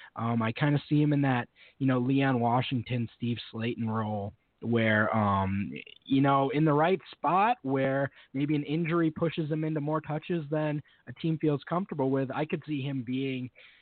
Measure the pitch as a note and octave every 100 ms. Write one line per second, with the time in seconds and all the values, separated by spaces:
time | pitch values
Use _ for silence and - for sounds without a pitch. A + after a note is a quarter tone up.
0 | - - A2+ A#2 A2 - D3 C#3+ - D3+
1 | D3+ C#3+ C#3 B2 B2 _ - - C3 B2+
2 | B2 C#3 C#3 B2+ A#2 A#2+ - C3 A2 B2
3 | A2+ - A#2+ A2+ - A2+ A2+ - A2+ A2
4 | A2 G#2 G#2 - _ - A2+ A#2 A2 G#2+
5 | G#2+ A2 G#2 G2 F#2+ G2 G2+ C2+ - -
6 | - C3+ C#3 C#3 C3+ C#3 D#3 D3 E3 F#3+
7 | - - C#3+ F3+ G#3+ B3 C3+ C3+ C3+ C3+
8 | C#3 - - C3+ C#3+ D3 D3 D#3+ D#3+ E3+
9 | D#3+ - E3 F3+ D3+ D#3 D#3 D#3 D3 D#3
10 | D#3 D3+ - E3+ C#3+ D#3 D3+ D3+ - _
11 | - C#3+ E3 D#3+ D3+ C#3+ - E3+ G3+ D#3
12 | C3 C3+ C3 C3 D#3 E3 D3 D3 C#3 C3+
13 | A#2 C3 C3+ C3 B2 _ - _